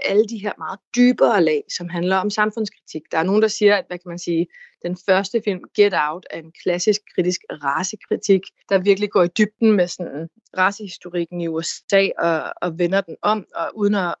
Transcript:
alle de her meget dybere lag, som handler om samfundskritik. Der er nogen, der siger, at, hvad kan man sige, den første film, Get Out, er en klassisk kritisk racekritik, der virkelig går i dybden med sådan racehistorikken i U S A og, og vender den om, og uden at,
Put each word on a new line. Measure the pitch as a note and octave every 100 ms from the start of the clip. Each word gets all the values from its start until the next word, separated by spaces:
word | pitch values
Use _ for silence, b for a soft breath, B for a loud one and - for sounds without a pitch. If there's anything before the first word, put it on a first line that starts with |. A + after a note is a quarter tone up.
alle | - G3+ A3
de | A3
her | G3 -
meget | D#3+ G3 _ A#3+
dybere | B3 B3 C4 G#3
lag, | D#3 D3+ - -
som | F3
handler | E3+ F3+ F#3+
om | G3+
samfundskritik. | G#3+ G#3+ A3+ G#3 _ - D#3+ -
Der | D#3+
er |
nogen, | F3 G#3
der | G#3+
siger, | - G3+ G3+
at, | -
hvad | F3+
kan | F3+
man | F3
sige, | - E3 F3 B B B
den | F3 F3+ -
første | F#3+ G3 A3+
film, | G#3+ F#3 - -
Get | G3+ E3+ D3+
Out, | F3 -
er | E3
en | D#3+ -
klassisk | F#3 F3 G#3+ G3+ _
kritisk | - F3 F3+ -
racekritik, | D3+ C#3+ D3+ F#3+ - - G#3+ - F#3+ - _ -
der | F#3+
virkelig | F#3+ G3 G3+
går | G3
i | F3 -
dybden | G#3+ - A3
med | G3+ F3
sådan | - E3+ D3 E3 _ _ F#3
racehistorikken | F#3+ G#3 G3 - F3 F3 E3+ F3
i | E3
U | D#3+
S | D#3+ - -
A | G3 F#3+ -
og, | E3+ D#3+ A2+ -
og | F3 D#3+
vender | F3 G3
den | F#3+ -
om, | G#3+ G#3+ -
og | E3+ E3 A3
uden | G3+
at, | G#3 F3+ -